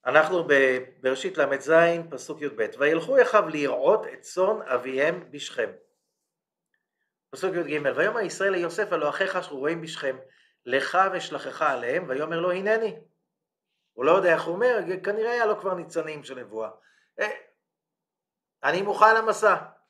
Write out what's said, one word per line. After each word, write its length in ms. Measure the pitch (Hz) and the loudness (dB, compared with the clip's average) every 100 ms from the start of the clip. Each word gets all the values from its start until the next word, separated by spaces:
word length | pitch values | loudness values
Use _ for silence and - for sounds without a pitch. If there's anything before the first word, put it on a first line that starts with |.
אנחנו 380 | 127 147 156 180 156 | 4 4 4 0 4
בבראשית 880 | 139 135 127 127 _ 131 131 190 156 | 6 6 2 -4 _ -4 -2 -4 -2
ל"ז, 340 | 139 139 143 160 170 170 165 | 0 0 4 6 6 2 -6
פסוק 300 | 135 - 156 | -14 -12 -8
י"ב, 260 | 147 110 107 - | -8 -4 -4 0
"וילכו 420 | 143 165 165 269 | 2 2 4 4
אחיו 280 | 247 214 165 | 6 4 2
לרעות 580 | 156 139 123 143 214 - | -2 -2 2 2 2 0
את 80 | - | -14
צאן 400 | - 175 190 214 | -10 0 0 0
אביהם 640 | - 123 127 131 151 180 - | -2 -4 -2 0 0 0 -12
בשכם." 400 | 143 - - 107 - _ _ _ _ _ _ _ _ _ _ _ _ _ _ _ | -14 -10 -4 -6 -6 _ _ _ _ _ _ _ _ _ _ _ _ _ _ _
פסוק 260 | - 190 | -6 -4
י"ג, 260 | 175 147 151 139 | -4 -4 -2 -2
"ויאמר 240 | 123 190 226 | 0 0 0
ישראל 320 | 185 - 196 | -6 -2 -2
ליוסף, 400 | 185 170 170 196 | 0 -2 -4 -2
הלא 180 | 170 147 | -2 -2
אחיך 260 | - 190 | -2 -2
אשר 200 | 185 175 | -2 -6
רועים 260 | 139 143 170 | -4 -4 -4
בשכם, 360 | 160 - 139 131 - _ _ _ | -8 -6 -6 -6 -14 _ _ _
לך 300 | 123 131 135 | -4 -2 0
אשלחך 680 | 180 190 185 - 139 135 135 | 0 0 -2 -8 -10 -10 -2
עליהם, 480 | 156 127 120 160 165 | -2 0 -2 -4 -4
ויאמר 300 | 131 156 165 | -6 -4 -2
לו, 120 | 180 | -2
הנני." 480 | 180 196 220 220 156 _ _ _ _ _ _ _ _ _ | -2 0 0 -2 -6 _ _ _ _ _ _ _ _ _
הוא 120 | - | -2
לא 60 | 139 | 4
יודע 220 | 190 180 | 4 4
איך 100 | 160 | 2
הוא 120 | 165 | 0
אומר, 240 | 180 247 226 170 185 | 0 2 2 -2 -6
כנראה 280 | 196 214 220 | -4 -2 -2
היה 140 | 240 | 0
לו 140 | 214 208 | 0 0
כבר 140 | 190 | -4
ניצנים 500 | 185 165 165 156 151 | -6 -6 -6 -6 -10
של 160 | - 127 | -12 -14
נבואה. 300 | 110 110 110 - _ _ _ - | -10 -8 -8 -12 _ _ _ -6
"אה, 180 | 214 - _ _ _ _ _ _ _ _ _ _ _ _ | -6 -6 _ _ _ _ _ _ _ _ _ _ _ _
אני 180 | 139 170 | 0 0
מוכן 340 | 202 - 220 | -2 6 6
למסע." 400 | 220 220 - 214 175 - _ | 6 2 2 4 2 -2 _